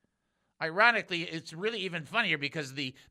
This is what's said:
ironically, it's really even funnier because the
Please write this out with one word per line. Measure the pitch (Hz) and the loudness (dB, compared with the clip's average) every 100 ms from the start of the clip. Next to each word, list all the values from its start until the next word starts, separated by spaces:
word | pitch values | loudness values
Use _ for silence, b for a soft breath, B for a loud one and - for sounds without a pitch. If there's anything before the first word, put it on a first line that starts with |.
| _ _ _ _ _ _ | _ _ _ _ _ _
ironically, | 160 165 233 226 - 170 | -4 6 6 6 0 -4
it's | 170 160 - | -4 -6 -8
really | 160 208 233 | -6 -4 -2
even | 185 170 | -4 -6
funnier | 143 220 214 156 | -2 0 2 0
because | 139 160 139 | -2 -4 -6
the | 135 131 B B | -6 -8 B B